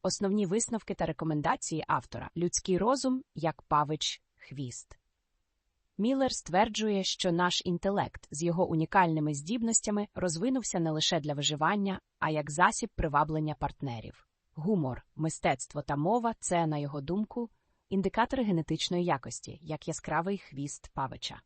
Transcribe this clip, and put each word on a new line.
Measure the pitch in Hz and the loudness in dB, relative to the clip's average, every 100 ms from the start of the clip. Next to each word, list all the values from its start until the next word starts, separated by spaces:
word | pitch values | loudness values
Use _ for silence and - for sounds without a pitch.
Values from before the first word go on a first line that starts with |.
Основні | 190 - 196 208 196 | -2 0 2 2 2
висновки | 208 - 226 - | 0 0 -4 -4
та | 196 165 | -2 -2
рекомендації | 156 160 151 156 - - 160 - | 0 0 2 2 0 0 -4 0
автора. | 160 - 117 135 165 | 0 0 -10 -8 -2
Людський | 175 - - 180 | 0 0 2 2
розум | 208 269 262 254 - | 4 2 2 0 -4
як | - 160 - | -4 -2 -2
павич | _ 147 147 151 - - _ _ - | _ 2 2 0 -2 -6 _ _ -14
хвіст. | 135 127 - - - _ _ _ _ _ _ _ _ _ - | -8 -8 -10 -16 -20 _ _ _ _ _ _ _ _ _ -2
Міллер | 214 269 262 | 0 2 0
стверджує, | - - 175 233 214 220 196 | -2 0 2 2 2 2 2
що | 185 - 185 | 0 0 2
наш | 170 180 - | 4 2 2
інтелект | - 175 196 202 156 - - | 0 0 0 0 -2 -6 -12
з | 147 | -2
його | 170 170 180 | 0 2 2
унікальними | 165 160 196 175 160 151 | 2 4 4 4 4 0
здібностями | 143 151 240 226 220 - 208 208 | -2 -4 -2 0 0 0 -2 -2
розвинувся | - 180 160 226 262 214 190 | -2 -2 0 0 0 -2 0
не | 160 | 0
лише | 156 - 170 | 0 2 0
для | 147 | 0
виживання, | 143 143 147 156 208 196 190 _ _ | 0 0 2 2 2 0 -2 _ _
а | 160 | -2
як | 156 147 | 0 -2
засіб | 147 190 - 226 | 4 4 4 -6
приваблення | - 165 143 156 156 156 | -2 2 4 4 2 -2
партнерів. | 151 143 - 139 117 110 - _ _ _ | -2 -4 -4 -6 -6 -10 -16 _ _ _
Гумор, | - 160 208 135 117 - - | -6 0 2 0 -4 -10 -4
мистецтво | 156 - 175 139 - 147 | -4 0 0 0 -4 -10
та | - 143 | -4 0
мова — | 160 240 233 220 | 2 2 0 -4
це, | - 175 160 | 0 2 2
на | 151 | 0
його | 143 147 | -2 -6
думку, | 139 185 214 - 233 _ _ _ _ | -4 -2 -2 -6 -8 _ _ _ _
індикатори | 196 185 - 240 262 | 0 0 2 0 2
генетичної | 214 170 151 160 - 175 | 2 2 0 -2 0 0
якості, | 175 151 - - - - | 0 0 -4 -12 -14 -16
як | 160 156 - | -10 -10 -6
яскравий | 156 - 156 175 202 | -8 -2 -2 -2 -6
хвіст | - 139 143 - - | -8 -8 -8 -8 -14
павича. | - 131 120 - - | -8 -8 -6 -12 -12